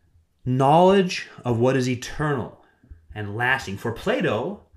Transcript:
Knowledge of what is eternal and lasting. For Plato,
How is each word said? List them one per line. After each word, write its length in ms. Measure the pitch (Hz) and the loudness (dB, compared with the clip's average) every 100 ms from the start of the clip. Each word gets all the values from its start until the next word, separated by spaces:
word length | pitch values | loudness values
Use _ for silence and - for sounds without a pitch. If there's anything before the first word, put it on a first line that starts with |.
| _ _ _ _ 123 | _ _ _ _ -4
Knowledge 840 | 131 135 160 185 196 185 - - - | 0 4 6 6 6 2 -2 -10 -10
of 160 | - 117 | -4 2
what 180 | 123 131 | 2 2
is 120 | 127 | 0
eternal 760 | 120 - - 151 135 95 - _ _ _ - _ 107 | -4 -6 -4 -2 -2 -6 -12 _ _ _ -20 _ -12
and 200 | 101 104 | -10 -4
lasting. 420 | 123 131 - 95 | 0 -2 -4 -8
For 140 | 120 | -8
Plato, 720 | 113 190 262 160 107 151 208 _ | -6 -4 -2 0 -2 -4 -8 _